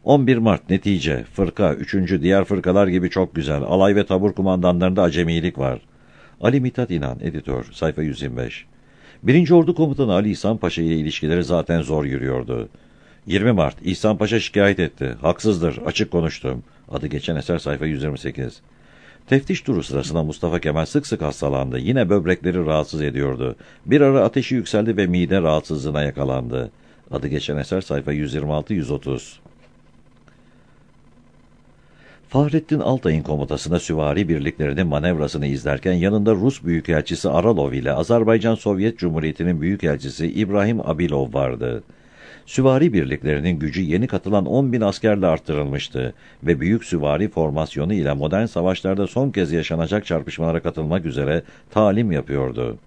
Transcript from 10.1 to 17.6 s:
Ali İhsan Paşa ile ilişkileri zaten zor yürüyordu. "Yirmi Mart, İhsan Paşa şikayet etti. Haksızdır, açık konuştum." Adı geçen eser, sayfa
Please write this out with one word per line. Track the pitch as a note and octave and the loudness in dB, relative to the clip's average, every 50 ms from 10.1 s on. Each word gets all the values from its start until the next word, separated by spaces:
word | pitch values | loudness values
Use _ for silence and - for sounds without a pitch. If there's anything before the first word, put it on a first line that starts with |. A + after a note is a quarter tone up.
Ali | F#2 F#2+ G#2 G#2+ | 2 2 2 2
İhsan | F#2 - - G2 A2+ | -2 0 -2 -2 -2
Paşa | A2 - F2 - F2 | 0 -2 -2 -2 0
ile | E2 D#2+ D#2+ | 0 2 2
ilişkileri | D#2+ D2+ D#2 C#2+ - - D#2 E2 F2+ E2 | 0 0 -2 -4 -2 -2 0 0 0 2
zaten | C2 F2+ E2+ D#2 - E2+ E2+ | 2 0 0 2 2 0 0
zor | D2 B1+ D#2 D2+ D2 | 2 0 0 0 0
yürüyordu. | C2+ C2 C2+ B1 C2 C2 B1+ - B1 B1 A#1 A1 - - - - - - _ - - - - _ | -2 -4 -4 -2 -2 -2 -2 -4 -4 -6 -6 -6 -10 -14 -20 -20 -20 -20 _ -20 -20 -20 -20 _
"Yirmi | - E2 G2 G2+ B2 | -2 0 2 4 4
Mart, | A2+ F#2 D#2 C2+ - - - | 4 4 2 0 -2 -4 -4
İhsan | F2 F#2 - - G#2+ G#2 F2 | -4 -4 0 2 0 2 2
Paşa | G#2 G#2 A#2 A2 | 0 0 0 0
şikayet | - - - G#2 G2 G2+ G2 F#2 | -2 0 2 4 4 4 4 2
etti. | F2 D2 - - C#2 C2 A#1 A#1 | -2 -2 -2 -6 -6 -6 -6 0
Haksızdır, | C2 E2+ F2 - - A2 G2+ E2+ E2 E2 B1 A#1 - | 0 0 0 2 2 0 2 2 0 -2 -2 -2 -6
açık | D#2 D#2 - G#2+ - | -4 -2 -2 -2 0
konuştum." | - E2+ E2 D#2 - - - C2 C2 A#1+ - - _ - _ - | 0 0 0 0 -4 -4 -6 -6 -6 -6 -12 -16 _ -20 _ -10
Adı | C#2+ C#2+ D2 | -8 -8 -6
geçen | C#2+ C#2+ C#2+ - - E2 | -6 -6 -6 -4 -4 -4
eser, | D2 C#2 - F2 | -4 -2 -2 -4
sayfa | D#2 | -2